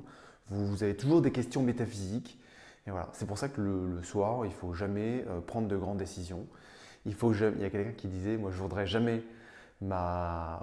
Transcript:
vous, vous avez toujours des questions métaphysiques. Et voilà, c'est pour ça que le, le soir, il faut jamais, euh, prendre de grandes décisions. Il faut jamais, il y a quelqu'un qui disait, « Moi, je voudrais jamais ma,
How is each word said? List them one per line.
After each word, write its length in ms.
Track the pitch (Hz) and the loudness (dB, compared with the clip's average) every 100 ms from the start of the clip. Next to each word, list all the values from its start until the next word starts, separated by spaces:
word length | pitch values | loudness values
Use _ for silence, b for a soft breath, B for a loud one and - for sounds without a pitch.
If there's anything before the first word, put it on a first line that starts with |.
| - B B B - | -10 B B B -6
vous, 180 | 101 101 | -2 0
vous 160 | 98 | 2
avez 140 | 104 101 | 2 2
toujours 240 | 131 165 | 6 6
des 100 | 139 | 6
questions 320 | 127 120 147 | 4 0 2
métaphysiques. 720 | 127 120 110 101 92 110 - - B B B B - | 2 2 0 -4 -4 -4 -6 -14 B B B B -6
Et 60 | |
voilà, 160 | 95 82 | -6 -6
c'est 120 | - 101 | -6 -4
pour 120 | 101 | -2
ça 100 | 139 | -4
que 140 | 139 | 0
le, 260 | 101 95 92 | 0 2 0
le 160 | 87 | -4
soir, 420 | 87 104 101 123 107 | -2 2 2 2 0
il 60 | |
faut 220 | 85 90 | -4 -6
jamais, 500 | 87 101 101 110 123 - | -2 0 0 0 0 -2
euh, 100 | 87 | -4
prendre 300 | 85 117 110 | -2 0 2
de 80 | 98 | 2
grandes 220 | 92 101 | 0 -2
décisions. 460 | 92 - 87 90 123 B B B B B 101 | -4 -6 -6 -6 -8 B B B B B -6
Il 80 | |
faut 180 | 101 117 | 2 4
jamais, 240 | 104 107 101 | 6 4 2
il 60 | |
y 40 | 98 | 0
a 40 | |
quelqu'un 240 | 101 104 | 0 -2
qui 160 | 113 98 | -2 -4
disait, « 260 | 92 95 110 | -2 0 0
Moi, 140 | 98 | -2
je 60 | 92 | -2
voudrais 280 | 95 92 98 | -2 0 2
jamais 380 | 110 117 113 113 B B B B B | 4 4 2 -2 B B B B B
ma, 840 | 98 92 90 87 87 85 82 82 | -2 0 0 0 0 -2 -4 -6